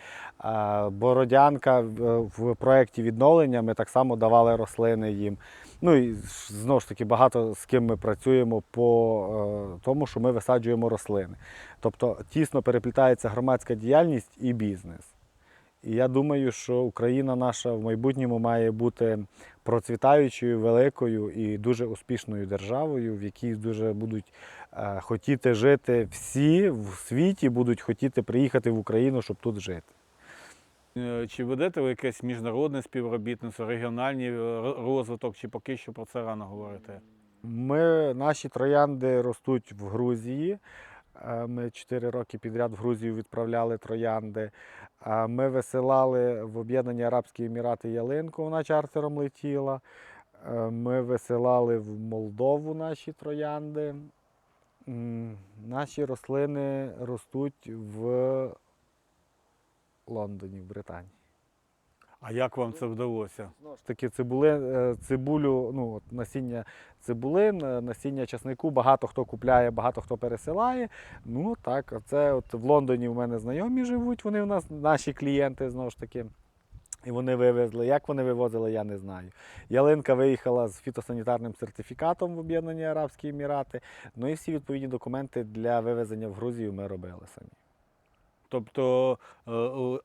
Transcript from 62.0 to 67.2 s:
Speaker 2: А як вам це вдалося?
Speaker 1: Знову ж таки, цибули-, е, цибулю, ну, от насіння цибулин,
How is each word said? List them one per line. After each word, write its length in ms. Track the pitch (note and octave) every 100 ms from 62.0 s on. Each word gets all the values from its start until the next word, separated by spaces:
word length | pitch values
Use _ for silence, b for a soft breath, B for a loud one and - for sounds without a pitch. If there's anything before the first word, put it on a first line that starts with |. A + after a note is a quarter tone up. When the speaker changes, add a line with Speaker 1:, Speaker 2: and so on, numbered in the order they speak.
| b b
Speaker 2:
А 100 | A2+
як 260 | A#2 B2+ -
вам 160 | A#2
це 120 | A2 A#2+
вдалося? 640 | A2+ B2 A2+ G2+ - G2 -
Speaker 1:
Знову 140 | D3+ C#3
ж 100 | -
таки, 240 | A#2+ B2
цибули-, 840 | - B2 B2+ D3+ D3 C3 C3 B2
е, 40 | A#2+
цибулю, 760 | - C3+ C3+ D3+ C#3+ C3 A#2+ C3
ну, 180 | A#2
от 180 | G#2+ -
насіння 540 | A#2+ A#2 C3+ B2+ A#2+ G#2+ B B B
цибулин, 600 | - A#2